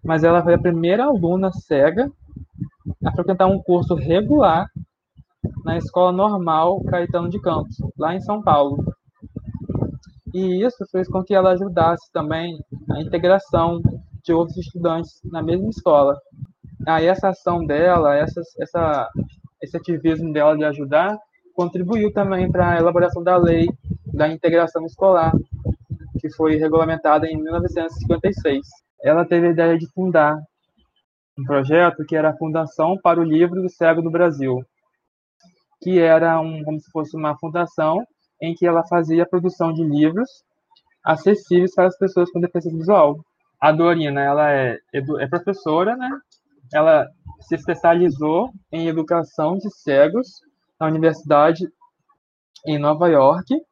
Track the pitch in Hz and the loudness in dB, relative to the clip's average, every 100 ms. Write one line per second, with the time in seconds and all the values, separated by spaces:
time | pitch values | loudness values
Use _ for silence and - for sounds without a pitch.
0 | - 160 165 175 170 170 180 165 170 202 | -2 2 4 4 4 2 2 0 0 2
1 | 269 240 170 185 190 180 - 143 147 185 | 2 0 0 0 -2 -6 -4 2 2 2
2 | 285 - - - - - - _ - - | -4 -6 -20 -20 -20 -14 -14 _ -14 -6
3 | - 151 175 185 190 190 - 175 - 165 | -6 -4 -4 2 2 2 0 0 0 -4
4 | 135 175 214 294 208 165 196 - - _ | 0 0 2 4 4 2 -2 -12 -18 _
5 | _ _ _ _ - - 165 165 - - | _ _ _ _ -10 -8 -6 -6 -4 0
6 | 180 185 208 202 170 156 165 190 - 180 | 0 2 0 0 0 0 2 0 -2 -4
7 | 175 175 170 196 180 160 151 - - - | -2 -4 -4 -4 -4 -4 -6 -10 -12 -6
8 | 156 185 - 214 208 151 143 143 - - | -6 -4 -6 -4 0 2 2 -2 -6 -10
9 | _ _ - - - - - - - - | _ _ -18 -16 -14 -14 -8 -6 -6 -8
10 | - _ - 180 185 180 233 - 190 185 | -20 _ -12 -6 -4 0 -2 -4 -8 -6
11 | 180 185 185 196 185 185 196 170 165 170 | -4 -6 0 2 4 2 0 0 0 0
12 | _ 170 151 160 170 160 - 131 - 139 | _ -8 -4 -4 -6 -10 -16 -16 -8 -6
13 | 151 170 180 196 190 170 165 170 165 - | -4 -2 2 2 2 0 0 0 -2 -4
14 | - - - 165 170 165 147 175 170 165 | -16 -16 -2 0 0 -6 -12 -4 -4 -4
15 | 165 _ - 165 156 175 208 226 185 147 | -8 _ -14 -8 -4 -2 -4 -4 2 4
16 | 139 143 _ - - _ - - - 160 | 4 0 _ -20 -20 _ -20 -12 -2 0
17 | 165 190 196 185 - 175 156 147 175 175 | 2 0 -2 -2 -4 -4 -2 0 2 4
18 | 151 143 156 - 170 - 160 175 160 143 | 4 2 0 -6 -12 -12 -8 -2 -2 -2
19 | 113 - - _ - _ - 170 170 165 | -4 -8 -10 _ -20 _ -12 -12 -6 -2
20 | 160 160 160 151 147 151 151 147 139 151 | 0 -2 -4 2 2 4 0 -4 0 0
21 | 185 214 _ _ _ - 175 185 180 226 | 0 -4 _ _ _ -4 -4 -2 -4 0
22 | 208 208 196 185 185 175 175 170 165 175 | 0 0 -2 -2 -2 2 2 2 2 2
23 | 175 175 170 180 170 165 170 - - - | 0 0 2 4 4 2 0 -2 -10 -12
24 | - 139 151 160 170 170 165 165 165 - | -10 -2 -2 0 2 2 0 -4 -10 0
25 | 190 180 160 160 - - - - _ - | 2 4 2 0 -2 -10 -8 -8 _ -14
26 | - - 156 - 156 156 156 160 160 160 | -10 -10 -10 -2 0 2 2 0 0 0
27 | 156 151 160 156 156 170 175 170 165 - | 2 2 0 -6 -6 -4 -4 -4 -8 -8
28 | - 165 196 202 156 139 143 _ _ _ | -4 -2 -2 -2 -2 -2 -6 _ _ _
29 | 135 156 170 170 170 165 165 165 165 - | 0 2 2 2 2 2 2 2 -2 -4
30 | 185 165 147 156 151 _ _ _ _ _ | 0 2 2 0 -10 _ _ _ _ _
31 | _ _ _ - 131 143 135 160 175 170 | _ _ _ -12 -2 -2 2 4 4 0
32 | 151 160 156 156 160 160 156 - 160 190 | -4 0 0 -2 -4 -4 -6 -2 -2 0
33 | 175 170 165 156 175 180 185 - 165 165 | 2 2 2 2 2 0 -6 0 2 2
34 | 165 165 175 139 135 127 131 _ _ _ | 0 0 0 0 -4 -4 -8 _ _ _
35 | _ _ _ _ _ _ _ _ 180 185 | _ _ _ _ _ _ _ _ 0 4
36 | 165 160 165 165 160 160 151 156 - 160 | 6 6 4 0 -2 -8 -8 -10 -8 -8
37 | 151 160 151 143 160 165 170 - 156 170 | -8 -6 -6 -6 -6 -4 -4 -2 -2 -2
38 | 240 _ _ _ 165 170 175 170 165 175 | -6 _ _ _ -10 -2 0 2 0 -2
39 | 160 165 175 180 175 175 165 160 160 147 | 0 0 0 -2 -2 -2 -4 -2 -2 2
40 | 151 175 254 _ _ _ _ _ _ _ | 2 0 -6 _ _ _ _ _ _ _
41 | - 156 185 202 - 180 185 - 185 185 | -2 0 2 0 2 2 2 2 0 2
42 | 196 185 175 170 175 175 170 160 160 202 | -2 0 0 -2 -2 -4 -6 -6 2 4
43 | 147 151 - _ _ _ 147 156 170 170 | 4 2 -12 _ _ _ 0 2 2 2
44 | 151 139 139 143 147 139 127 113 _ 143 | -2 -2 0 2 2 2 0 -4 _ -8
45 | 135 151 135 175 175 196 160 156 190 247 | -4 -4 -4 -4 -4 -6 -2 0 0 -2
46 | 254 277 _ _ _ _ _ 151 156 156 | -8 -10 _ _ _ _ _ 0 4 4
47 | - _ - - - 165 - 165 170 170 | 2 _ -20 -20 -8 -6 -4 0 2 4
48 | 175 139 151 165 247 196 _ 165 165 160 | 2 0 -2 0 -2 -8 _ -6 -4 -4
49 | 156 170 160 - 156 190 202 - - 139 | -2 -2 -2 -4 -4 -4 -8 -10 0 4
50 | 151 202 254 - _ _ _ _ 160 160 | 4 2 -6 -12 _ _ _ _ -4 2
51 | 160 156 147 147 151 165 185 _ _ _ | 0 0 2 4 4 2 -6 _ _ _
52 | _ _ _ _ _ _ 156 151 147 151 | _ _ _ _ _ _ -6 -2 0 2
53 | 175 151 135 170 - 294 - | 4 4 4 2 -2 -6 -4